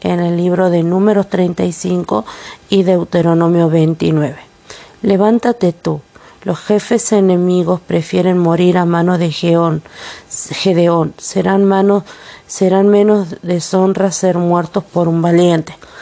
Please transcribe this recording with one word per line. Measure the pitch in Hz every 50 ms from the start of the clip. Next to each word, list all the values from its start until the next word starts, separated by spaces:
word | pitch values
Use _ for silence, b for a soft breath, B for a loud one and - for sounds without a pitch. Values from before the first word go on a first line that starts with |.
en | - 180 180 175
el | 175 170 175 170
libro | 175 180 180 175 185 180
de | 175 170 165
Números | 170 180 190 202 214 208 202 190 196
treinta | - 185 180 180 175 - 185
y | 180 170
cinco | - - 180 180 175 170 - - - B B B B B B B B - -
y | 202 196 185
Deuteronomio | 180 185 175 175 - - 175 165 170 170 165 170 170 175 170 170 160
veintinueve. | 160 165 156 160 165 156 175 160 156 156 147 139 - - - - _ _ B B B B B B B B
"Levántate | - 202 202 185 202 214 233 240 - 240 240 240 - 175 165
tú. | - - 165 156 147 - _ B B B B B B -
Los | 190 170 -
jefes | - - 208 208 - - 240 220 - - 226
enemigos | 202 196 185 185 175 180 180 180 180 175 170 180 175
prefieren | - - 170 170 160 - - 185 180 185 185 180
morir | 175 170 165 170 180 180 175 180
a | 175
mano | 170 170 170 170 180 185 165
de | 175 165
Geón-, | 147 - - 170 165 170 170 165 156 156 B B B B B B B B B B
Gedeón. | - - - - - - - 196 180 170 170 170 170 165 160 - - -
Serán | - - - 196 170 180 196 196 202
manos, | 196 196 190 196 196 202 202 196 B B B B B B B B -
serán | - - 196 185 185 196 196 202
menos | 208 202 202 214 214 208 190 160 - -
deshonra | - 175 180 170 160 - - 190 190 190 190 - 196 196
ser | 175 - - 185 175 175
muertos | 175 175 175 175 170 165 - 202 -
por | - - 175 175 165
un | 165 165
valiente". | 165 170 170 170 175 175 170 160 160 - - B B B B B